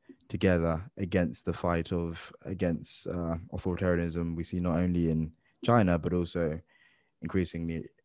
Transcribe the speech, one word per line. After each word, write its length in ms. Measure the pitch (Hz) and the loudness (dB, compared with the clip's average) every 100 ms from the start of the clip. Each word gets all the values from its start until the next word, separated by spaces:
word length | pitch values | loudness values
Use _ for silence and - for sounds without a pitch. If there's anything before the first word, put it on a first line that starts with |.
| - - - | -20 -20 -10
together 560 | 98 95 87 82 82 101 - | 2 4 4 2 0 -4 -6
against 480 | 92 92 85 - - | 0 2 2 -2 -4
the 80 | |
fight 380 | 82 87 85 82 | -2 0 0 0
of, 400 | 87 85 82 - - - | -2 -2 -6 -12 -12 -10
against, 600 | 87 90 80 - - 92 | -2 0 0 -4 -8 -6
uh, 300 | 87 82 82 - | -4 -2 -4 -6
authoritarianism 840 | 90 95 87 92 87 85 82 85 82 | -6 -4 0 2 2 0 -2 -2 -4
we 80 | |
see 160 | 82 90 | -4 -2
not 180 | 87 82 | 0 2
only 320 | 90 87 82 | 2 2 2
in 220 | 80 80 - _ - - | 2 0 -6 _ -6 4
China, 320 | 120 92 85 | 6 6 2
but 160 | 82 | 2
also 460 | 90 85 87 80 80 - _ _ _ _ - | 0 0 0 -2 -2 -10 _ _ _ _ -12
increasingly 640 | 80 95 85 85 82 82 - _ | -4 -2 -2 -4 -4 -6 -8 _